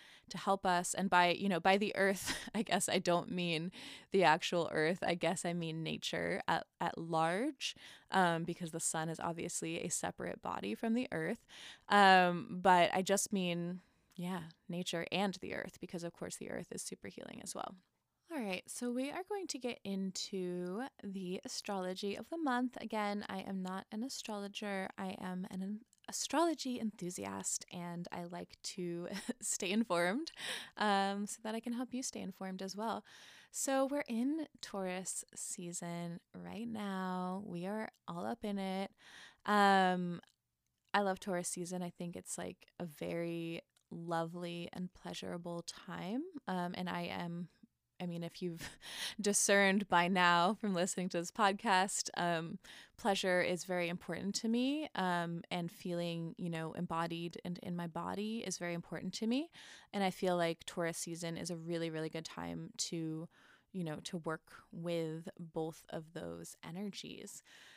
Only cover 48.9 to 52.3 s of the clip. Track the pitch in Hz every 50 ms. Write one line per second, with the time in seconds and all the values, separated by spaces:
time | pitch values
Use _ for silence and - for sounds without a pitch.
48.9 | - - - - - - 196 202 202 - - - 202 202 202 190 190 208 202 -
49.9 | 185 175 175 175 196 180 180 175 175 170 170 185 220 - - 208 190 170 180 196
50.9 | - - 180 185 - 175 170 - - - 220 196 196 202 - 233 190 185 190 202
51.9 | - - - - - - 180 175